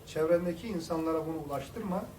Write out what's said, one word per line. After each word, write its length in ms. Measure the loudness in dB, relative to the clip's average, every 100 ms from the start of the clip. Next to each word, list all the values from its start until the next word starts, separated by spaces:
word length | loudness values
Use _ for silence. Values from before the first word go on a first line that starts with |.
| -6
çevrendeki 600 | 0 6 6 4 -2 -2
insanlara 580 | -2 -2 0 2 2 0
bunu 100 | -4 -4
ulaştırma, 560 | -4 -4 -6 -2 -2 -4